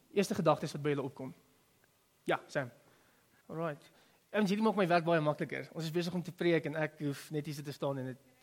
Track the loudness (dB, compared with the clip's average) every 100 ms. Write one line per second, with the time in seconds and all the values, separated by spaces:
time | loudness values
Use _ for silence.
0 | _ 0 0 2 4 2 0 -4 -2 0
1 | -4 -8 -12 -14 _ _ _ _ _ _
2 | _ _ -2 -2 -2 -6 -6 -10 _ _
3 | _ _ _ _ -10 -4 -4 -6 -14 _
4 | _ _ _ 2 2 4 2 4 4 4
5 | 4 4 2 0 -4 -6 -8 -6 -2 -2
6 | -2 -2 -6 0 2 2 2 -2 -4 -2
7 | -4 -4 -4 -6 -4 -8 -10 -4 -4 -2
8 | -6 -10 _ _